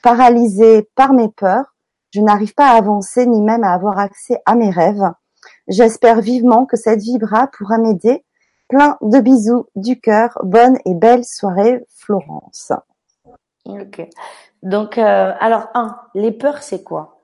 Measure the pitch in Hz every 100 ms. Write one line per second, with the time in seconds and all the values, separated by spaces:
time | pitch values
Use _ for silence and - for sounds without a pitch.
0 | 247 233 247 240 233 190 226 220 214 -
1 | 269 269 220 - 196 202 277 _ _ _
2 | _ 202 214 208 214 - 285 226 208 208
3 | 190 - 247 226 208 233 208 180 196 196
4 | 202 _ - 240 - 233 220 180 170 208
5 | 190 - _ _ _ _ - 190 226 220
6 | 240 226 214 254 240 226 262 226 226 220
7 | 208 247 214 214 269 - 196 226 226 190
8 | 214 277 _ _ _ _ _ 269 294 285
9 | 214 254 226 262 214 240 - - 202 254
10 | - 214 226 - 185 208 247 262 - 175
11 | 220 247 240 - 202 180 214 247 247 _
12 | - 202 - 78 _ - - - _ _
13 | _ _ _ _ _ _ - 202 196 196
14 | 165 _ - - _ _ 185 202 214 -
15 | 220 196 190 - 226 226 226 247 226 -
16 | _ 190 220 226 269 294 - 185 - 160
17 | 156 _